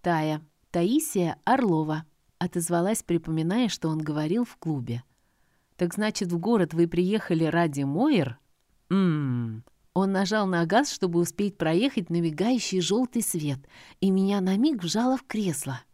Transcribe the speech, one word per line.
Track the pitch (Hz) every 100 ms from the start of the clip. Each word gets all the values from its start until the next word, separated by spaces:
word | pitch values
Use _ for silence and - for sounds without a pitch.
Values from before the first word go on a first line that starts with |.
«Тая. | 180 165 156 151 - _ _
Таисия | 170 180 285 302 196 170 - -
Орлова», | 262 226 160 156 156 160 _ _ _
отозвалась, | 180 175 165 170 180 220
припоминая, | - 170 165 160 160 214 240
что | - 160
он | 156
говорил | 151 151 151 214 240
в | -
клубе. | 165 147 117 120 - _ _ _ _ _ _ -
«Так | 175
значит, | 202 214 - 180
в | 175
город | 190 233 170
вы | 165 170
приехали | 170 180 214 - 165
ради | 160 170 170 143
Моир?» | 139 151 285 247 131 117 _ _ _ _ _
«М-м-м». | 190 185 151 139 123 117 110 - _ _
Он | 180 196
нажал | 190 190 214 196
на | 175 165
газ, | 208 285
чтобы | - 185 170
успеть | 170 - 202 -
проехать | 156 165 214 220 175
на | 170
мигающий | 170 151 220 254 - 185
жёлтый | 170 208 254 240
свет, | 208 170 147 135 - - - -
и | 196
меня | 190 190 202
на | 190 196
миг | 294 247
вжало | 170 214 247 262
в |
кресло. | - 220 196 147 - 127 -